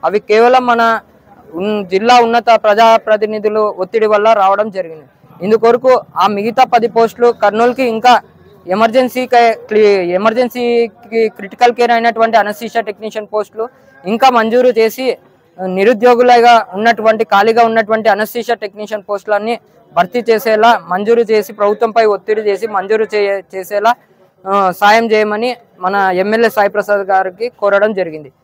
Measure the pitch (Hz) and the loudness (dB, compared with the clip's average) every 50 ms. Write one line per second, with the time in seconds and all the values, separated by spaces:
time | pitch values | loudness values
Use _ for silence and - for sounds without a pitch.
0 | - 165 185 208 202 _ 208 220 233 240 254 262 254 247 233 233 233 226 226 214 | -4 -2 -4 -4 -4 _ 2 4 4 4 4 2 2 2 0 0 2 0 0 -2
1 | - _ _ _ _ _ - _ - - - 165 185 208 214 208 202 175 180 190 | -6 _ _ _ _ _ -20 _ -20 -16 -10 -8 -6 -4 -4 -6 -6 -4 -4 -2
2 | 214 233 247 247 240 226 233 233 226 240 226 220 _ 214 202 202 233 226 226 226 | 2 4 4 4 4 4 0 -2 -2 -2 -4 -2 _ -2 2 4 4 4 4 2
3 | - - 214 214 214 214 214 214 208 214 208 220 214 208 196 170 185 185 - 226 | 2 0 -2 -2 -2 -4 -6 -4 -4 -2 -2 0 -2 -2 -4 -6 -8 -4 -2 -2
4 | 214 214 214 208 202 220 226 214 196 190 196 196 214 220 185 190 180 165 160 156 | 0 2 0 2 2 2 2 2 2 0 0 0 -2 -6 -6 -10 -10 -10 -10 -18
5 | 143 131 _ _ _ _ - - 170 190 220 226 220 226 233 247 247 254 254 233 | -20 _ _ _ _ _ -20 -10 -4 -2 0 2 2 2 2 2 2 2 2 2
6 | - _ - 156 180 196 208 202 202 226 233 - 262 247 247 240 220 240 - 226 | 0 _ -4 -2 -2 0 0 -2 -4 -4 0 0 0 2 2 0 0 0 0 0
7 | 226 220 - - 240 240 226 - - 202 202 214 233 240 247 247 269 247 220 220 | 0 0 0 0 0 0 0 2 0 0 0 2 0 0 0 -2 -4 -4 -4 0
8 | - 254 247 208 - _ _ _ _ - - _ _ 175 185 185 220 233 220 262 | 2 4 4 4 2 _ _ _ _ -20 -20 _ _ -6 -2 0 0 2 2 0
9 | 254 247 - 254 254 247 - 240 233 233 220 233 - - 214 214 214 208 202 196 | 0 0 -2 -6 -6 0 2 4 4 4 0 -2 -6 -4 0 2 4 4 2 2
10 | 180 175 180 185 202 220 220 233 254 240 - 247 240 240 240 233 233 226 _ _ | 0 -2 -2 0 0 0 0 0 -4 -4 -4 -6 -4 -2 0 0 -2 -2 _ _
11 | - - - 226 226 220 214 - 190 196 - - 247 240 240 233 240 233 240 233 | -20 -8 -4 -2 -2 -2 -4 -8 -18 -18 -4 0 0 0 2 2 0 0 2 0
12 | 226 233 226 226 226 226 220 226 202 208 208 - 233 220 - 233 220 220 208 _ | 0 -2 0 0 -2 2 2 0 0 0 -4 -8 -10 -6 -6 -6 -6 -6 -10 _
13 | 208 220 - 220 214 208 - 214 202 - _ 214 226 247 _ _ _ _ _ - | -12 -12 -10 -10 -12 -6 -6 -6 -6 -6 _ -10 -10 -10 _ _ _ _ _ -16
14 | - 175 214 226 247 262 254 233 220 226 220 247 254 254 240 220 220 226 214 - | -8 -6 -4 2 2 2 2 2 0 0 0 2 2 2 2 2 0 -2 -2 -4
15 | 262 254 196 - _ _ _ _ _ _ _ - 185 190 185 190 196 214 254 208 | -6 -6 -6 -6 _ _ _ _ _ _ _ -12 -10 -8 -4 0 0 0 0 2
16 | 214 247 247 233 247 247 247 240 233 240 240 226 208 - 180 190 214 233 233 233 | 2 2 4 4 4 4 4 6 6 6 4 4 2 -2 -8 -4 -2 -2 -2 0
17 | 214 220 220 220 226 _ - 196 202 226 226 226 233 226 226 226 220 202 220 220 | 0 0 0 0 -2 _ 0 0 2 2 2 2 2 2 2 -2 -2 -2 -2 -2
18 | 214 220 202 196 214 214 - 240 220 - 233 226 - 208 202 202 214 208 220 208 | 0 0 0 0 -2 -6 -6 -10 -6 -6 -6 -6 -6 -14 _ -12 -12 -10 -10 -12
19 | 190 - 208 196 - - 214 202 208 226 240 - _ _ _ _ _ _ _ 165 | -8 -8 -10 -10 -6 -4 -4 -4 -2 -4 -8 -8 _ _ _ _ _ _ _ -2
20 | 175 175 _ 247 226 233 226 220 214 226 220 214 214 233 233 202 170 165 180 185 | -2 -2 _ -6 0 0 0 0 0 0 0 2 4 2 2 2 -2 -6 -6 -6
21 | 208 202 233 233 233 202 220 214 202 - 226 - 202 202 208 202 233 226 208 226 | -2 0 0 0 0 0 0 -2 -2 -4 -6 -2 -2 -2 0 0 -4 -2 0 0
22 | 226 214 208 190 185 - 214 208 220 208 196 190 214 226 214 196 185 196 214 220 | 2 2 0 -2 _ -4 -4 -4 -2 -4 -4 -4 -6 -6 -6 -6 -4 -2 -2 -2
23 | 220 214 214 214 202 202 196 196 185 _ - 190 185 180 208 202 202 226 240 _ | -2 -2 -2 -2 -2 -2 -4 -6 -8 _ -14 -14 -12 -6 -6 -2 0 0 -2 _
24 | _ _ _ _ _ _ _ _ _ 190 196 202 196 185 175 - 202 208 214 226 | _ _ _ _ _ _ _ _ _ -2 0 0 0 0 0 2 2 2 2 2
25 | 233 233 220 214 214 208 208 208 226 254 247 240 _ _ _ _ 185 180 196 202 | 0 0 0 0 0 -2 -2 -4 -4 -6 -6 -8 _ _ _ _ -6 -4 -2 0
26 | 196 190 185 180 190 202 214 220 233 226 - 226 202 202 196 208 196 202 208 202 | 0 0 0 -2 -2 -2 0 0 0 0 0 0 -2 0 0 -4 -2 -2 -2 -2
27 | 196 190 202 190 190 190 180 185 - 247 247 _ - 202 202 202 202 214 220 190 | 0 0 0 0 0 -2 -6 -8 -10 -10 _ _ -2 0 2 2 2 0 -2 -4
28 | 185 165 156 156 151 135 _ _ | -6 -6 -8 -14 -16 -18 _ _